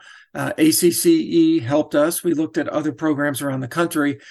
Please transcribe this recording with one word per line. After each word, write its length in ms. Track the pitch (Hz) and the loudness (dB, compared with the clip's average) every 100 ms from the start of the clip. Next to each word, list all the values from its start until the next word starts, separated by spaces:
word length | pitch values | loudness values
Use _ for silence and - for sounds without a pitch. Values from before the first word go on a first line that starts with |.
| - - _ | -16 -20 _
Uh, 200 | 147 135 - | -8 -6 2
A 120 | 160 | 2
C 220 | 156 175 | 4 2
C 640 | 170 175 165 - 165 160 165 | 2 2 2 2 2 4 2
E 40 | |
helped 360 | 120 147 147 147 | 0 -2 0 0
us. 260 | 156 170 | 0 0
We 120 | 180 | -2
looked 220 | 151 160 - | -2 -2 -4
at 120 | - | -4
other 240 | 151 151 | -4 -4
programs 500 | 131 160 143 143 139 | -4 -4 -2 -2 -4
around 180 | 143 135 | -6 -6
the 80 | 131 | -6
country, 520 | 165 170 160 143 139 - | -4 -2 0 -2 -4 -12